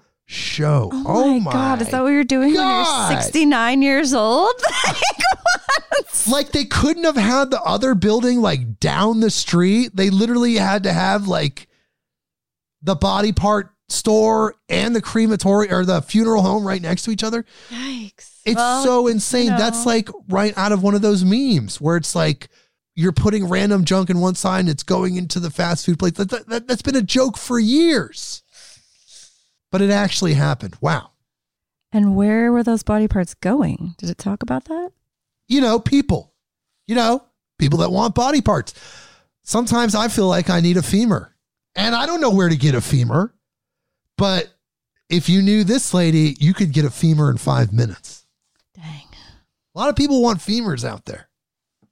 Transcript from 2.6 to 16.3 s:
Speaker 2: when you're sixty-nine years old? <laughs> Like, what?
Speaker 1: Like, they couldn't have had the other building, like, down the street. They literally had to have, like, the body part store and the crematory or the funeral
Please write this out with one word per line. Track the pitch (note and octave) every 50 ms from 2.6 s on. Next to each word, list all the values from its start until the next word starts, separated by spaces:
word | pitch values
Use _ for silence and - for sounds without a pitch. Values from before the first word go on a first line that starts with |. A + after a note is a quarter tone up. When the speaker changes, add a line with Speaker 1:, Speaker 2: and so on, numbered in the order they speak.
| F#4 F#4+ F#4 F#4 F4 E4 D4 B3+ G#3
Speaker 2:
when | - -
you're | -
sixty-nine | A1+ - - D#4 D#4 D4 C#4+ - A#3 A#3 B3+ C#4 C4+
years | C#4 C4+ C#4 D#4 C4 C4+
old? | B3 G#3+ A3 A#3 C#4+ F4+ A4 B4
<laughs> | B4+ C#5+ D#5+ - B5+ B4+
Like, | - -
what? | - - G5 - - E5 F5+ F#5+ - - E5+ F5+ G5 - - C#5 D#5 - - - C#4+ - - - - -
Speaker 1:
Like, | G#3 C4 C#4+ C#4+ -
they | - D4 C4+
couldn't | G3+ - - - C#4+ E4 E4+ E4+
have | D#4+ D4
had | C4 G3 G#3+ B3 C4+ C#4 C4
the | C4+ A3
other | F3 D#3+ F#3 G#3 B3 C4 B3+
building, | F#3 E3+ G#3+ G#3+ A#3+ A#3+ B3 B3 A#3+
like, | A3+ F#3+ D3+ C3 B2 A2+ G#2+ -
down | - - C#3+ - G3 A3 A#3 A3
the | A3+ G#3+
street. | - - - - - E3+ F3 F#3 G3+ A#3 B3 - -
They | F#3 F#3+ G3+
literally | F#3+ F#3+ A3 A#3 A#3+ A#3+ A#3+ A#3+ A#3
had | G#3 F#3+ F#3+ G3 G#3+ F#3+
to | F#3+ F3
have, | E3 F#3 F#3+ G3 G#3 G3+
like, | G3 E3+ E3 D3+ C#3+ - - - _ _ _ _ _ _ _ _ _ _ _ _ _ _ _ _ _ _ _ _ _ _ _
the | D3 E3 G3
body | C#3+ F#3+ G3 F#3+ G3 G#3 A3
part | G#3 - E3+ G#3 G#3+ G3+ G3 - _ _ _ _
store | - - - A3+ G#3+ A3 A3 A3 A3 A3 A3 G#3+ - _ _ -
and | E3+ F3+ G3 A3+ A#3+
the | A3+
crematory | - - - A3+ A3 A3 G#3+ G3 - G3 G3 G#3 G#3+ G3
or | F3+ F3+ F#3
the | F3+ F#3 E3
funeral | C#3+ - - G#3+ A3+ A3+